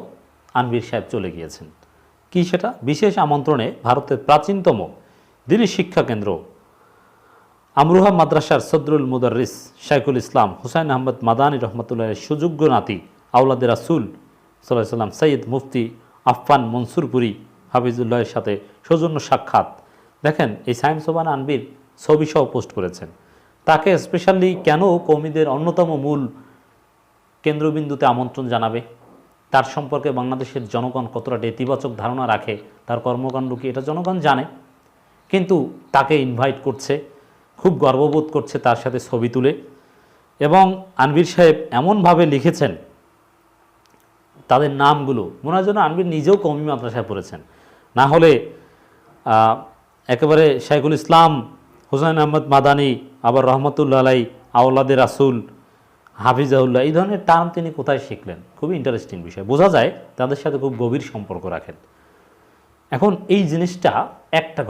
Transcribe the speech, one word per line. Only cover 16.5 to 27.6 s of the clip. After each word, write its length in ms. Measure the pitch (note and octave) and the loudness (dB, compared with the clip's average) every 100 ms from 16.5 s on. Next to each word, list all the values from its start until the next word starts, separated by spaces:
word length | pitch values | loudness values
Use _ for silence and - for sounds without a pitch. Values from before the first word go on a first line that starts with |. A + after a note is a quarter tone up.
| C#3 A2+ | 0 2
মনসুরপুরি 580 | A#2+ A#2 - C3+ B2+ A#2+ G2+ - _ _ | -6 -4 -6 -2 -2 -2 -4 -16 _ _
হাফিজুল্লাহের 560 | B2+ B2 A#2+ A#2 A#2+ G#2+ | -2 -2 -4 -2 -2 -2
সাথে 200 | A#2 G#2+ G2 - _ - | -4 -6 -6 -8 _ -2
সৌজন্য 300 | E3 E3 D3+ - | 0 0 -4 -2
সাক্ষাৎ। 400 | C3 - G#2+ - - _ _ _ _ D3 | -4 0 0 0 -8 _ _ _ _ -4
দেখেন, 240 | D#3 C3+ G2+ - | -2 -4 -4 -8
এই 60 | A#2 | -4
সাইম 160 | D3 D#3 D#3+ | -2 -4 -4
সোবহান 220 | E3 D#3+ C#3 | -4 -2 -4
আনবির 260 | C3+ C3+ - - _ _ | -4 -6 -6 -20 _ _
ছবি 220 | - D#3 D3+ | 0 0 2
সহ 100 | D#3+ B2+ | 0 0
পোস্ট 160 | B2+ - - | -4 -8 -8
করেছেন। 320 | F2+ - E2 - _ _ _ _ - | -8 -8 -20 -20 _ _ _ _ 0
তাকে 220 | D#3 G3+ E3+ - | 2 4 0 0
স্পেশালি 440 | F3 F#3+ F#3+ F#3 F#3 D#3 | -2 0 2 2 0 0
কেন 140 | D3+ G3 F3 F3 | 2 2 2 2
কওমিদের 400 | D3+ D3+ D3+ D3 C3+ | 0 0 -2 0 0
অন্যতম 340 | E3+ F3 E3+ D3+ C#3 | -2 0 0 -2 -2
মূল 160 | D3 A#2+ - - _ _ _ _ _ _ _ _ _ | -4 -4 -10 -20 _ _ _ _ _ _ _ _ _
কেন্দ্রবিন্দুতে 600 | D#3 D3+ | -4 -2